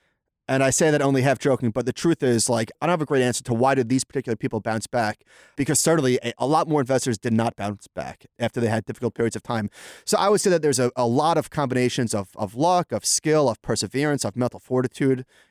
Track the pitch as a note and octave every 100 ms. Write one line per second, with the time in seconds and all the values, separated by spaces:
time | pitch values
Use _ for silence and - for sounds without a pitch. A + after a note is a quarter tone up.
0 | _ _ _ _ - C3+ C3+ B2+ D#3+ D3
1 | C#3 C3+ C3+ B2+ C#3+ B2+ B2 A#2 B2 -
2 | E3+ E3 C3 A#2 - A2+ A2+ - D#3 F3
3 | D3 C#3 B2 A#2+ - A#2 C3 C3+ A#2 C3
4 | - C#3 B2+ A2+ - A2+ A2+ A2 - B2
5 | G#2+ G#2+ _ - - - C#3 C#3+ - E3
6 | C3 B2 A#2 - B2+ D#3+ D#3+ D3+ B2+ C3
7 | - A2 A#2+ A2+ A2+ - G2+ G#2 - -
8 | C2+ - - - A#2 - A#2 A2 - A2+
9 | A#2+ - A#2 G#2+ - A#2+ G#2 - - -
10 | - G#3 G3 G#3 G3+ E3+ D3+ B2+ B2 C3
11 | A#2+ B2 D3+ D#3+ - - C#3 B2 B2 -
12 | A#2+ G#2+ F#2+ - - A#2 E3 F3+ E3 A2
13 | - - D#3 D#3 C#3 A2 - A2+ G2+ B2+
14 | D3+ C#3+ G#2+ A2+ B2 G2 - B2+ B2+ -
15 | C#3 C3 B2+ _ _